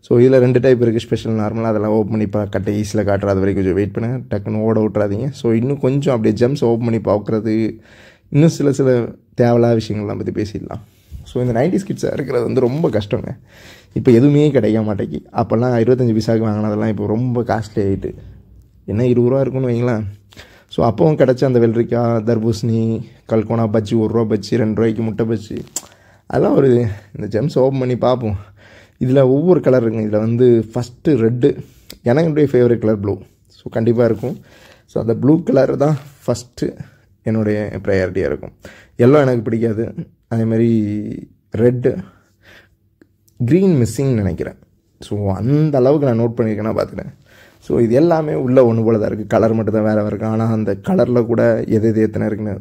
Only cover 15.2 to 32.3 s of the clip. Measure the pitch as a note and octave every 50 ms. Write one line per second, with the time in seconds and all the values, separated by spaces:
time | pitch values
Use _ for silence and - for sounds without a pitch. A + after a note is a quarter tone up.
15.2 | - - - - A#2 G2 - A2 A#2+ B2+ B2 A#2 A2+ A2+ C3 B2 B2+ A#2+ A2 A2
16.2 | G#2 - A2+ A2 A2 A2 G#2 G#2 G#2+ G#2+ G#2+ G#2 G#2+ A2 A2 G#2 G#2 G#2 G#2 A2
17.2 | B2 B2+ A#2+ B2 A2+ - G2+ A2 G#2+ - - - G2+ G2 G2 F#2+ - - - -
18.2 | - - - - - _ - - - _ _ _ _ - G2+ G#2+ B2 B2+ B2 A#2+
19.2 | A#2+ A#2+ B2+ C3+ C#3 C3 B2 C3 C3+ B2+ A#2 A#2 A#2+ B2 A#2+ G#2+ G#2+ G2 G2+ -
20.2 | _ _ - - - - - - _ _ - - - A#2+ - - F3 D#3+ D#3 D3
21.2 | D3+ B2 C3 B2 D3 C3+ B2+ A#2+ A#2 A#2+ A2 A#2 A#2 - A#2+ A#2 A#2+ A#2 A#2 A2+
22.2 | G#2+ A2 A#2 A2+ G#2+ A2+ A2 G2+ - A#2+ A2+ A2+ A2+ A2+ A2+ G#2+ G2 - - _
23.2 | _ - A2+ A2+ G#2+ G#2 A#2 A#2 A#2 A2 G#2+ A#2 G#2+ G2 A2+ A2+ A2 G#2+ G#2+ A#2
24.2 | A2+ G#2+ A2 G#2 G2 - - A2+ G#2+ A2 G#2+ G2 A2+ A2+ A2 G#2+ A2+ A2+ G#2+ -
25.2 | A2+ A2+ A2+ G#2 G2+ - - - - - _ - - - - _ _ _ _ _
26.2 | _ _ - C3+ - D4+ D4 B3 C#3 C3+ B2 A#2+ A#2+ A2+ G2 - - - _ -
27.2 | G#2+ G2+ G#2 G#2+ A2+ D3+ - C#3 B2+ C3 C3+ C3+ B2+ B2+ B2+ A2 B2 B2 B2+ B2
28.2 | B2+ G#2+ G2 G2 - - - _ - - - - - _ _ _ - B2+ B2+ C#3
29.2 | C3+ B2+ C3 C#3 D#3 F3+ F3+ D3 C#3+ C#3 B2+ B2+ A#2 A2+ A2 A2+ A2 G#2+ G#2 G#2+
30.2 | G#2+ A2+ A#2 A#2 B2+ B2 A#2+ A#2 A2 A2 - B2 A#2+ - - - _ E3+ D3+ A#2+
31.2 | A2+ A2+ A#2+ B2 A#2+ C#3+ - - - - _ - _ _ - - _ A#2+ A#2+ D3
32.2 | E3+ E3+